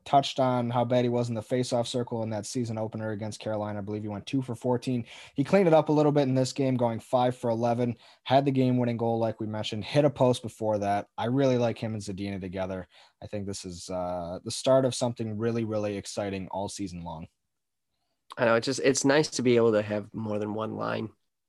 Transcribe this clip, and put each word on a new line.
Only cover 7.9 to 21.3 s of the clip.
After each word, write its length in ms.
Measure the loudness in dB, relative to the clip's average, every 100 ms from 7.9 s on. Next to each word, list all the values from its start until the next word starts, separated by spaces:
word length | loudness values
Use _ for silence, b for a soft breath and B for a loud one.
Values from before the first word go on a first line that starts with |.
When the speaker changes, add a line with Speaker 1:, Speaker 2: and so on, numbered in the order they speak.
| -4 b b
Speaker 1:
had 220 | 2 4
the 80 | 4
game-winning 440 | 4 4 2 0 0
goal, 220 | 0 0
like 220 | 0 -2
we 60 | -6
mentioned, 360 | -6 -6 -6
hit 200 | 0 2
a 60 | 4
post 300 | 4 2 2
before 380 | -4 -4 -2 0
that. 300 | 0 0 -2 -6
I 80 | -2
really 320 | 2 4 4
like 180 | 0 -2
him 180 | -6
and 80 | -6
Zadina 380 | -8 -6 -6 -6
together. 460 | -6 -6 -6 -6 -10 b b _
I 60 | -10
think 200 | -8 -8
this 180 | -8
is, 260 | -10 -12 -10
uh, 480 | -6 -6 -6 -8 -10
the 80 | -10
start 320 | -2 4 4
of 100 | 4
something 420 | 0 -4 -4 -6 -4
really, 280 | -2 -2
really 320 | -2 -2 -2 -4
exciting 500 | -6 -6 -4 -6 -6
all 160 | -8 -8
season 340 | -8 -10 -10
long. 240 | -12 -12 -14 _ _ _ _ _ _ _ _ _ _ 0
Speaker 2:
I 60 |
know, 100 | 4
it's 120 | 4 2
just, 140 | 0
it's 200 | 2 4
nice 240 | 4 4 2
to 120 | 0
be 140 | 4 6
able 160 | 6
to 100 | 4
have 240 | 0 -4 -6
more 240 | -8 -4 -4
than 160 | -4
one 220 | -4 -6 -6
line 340 | -4 -4 -6 _ _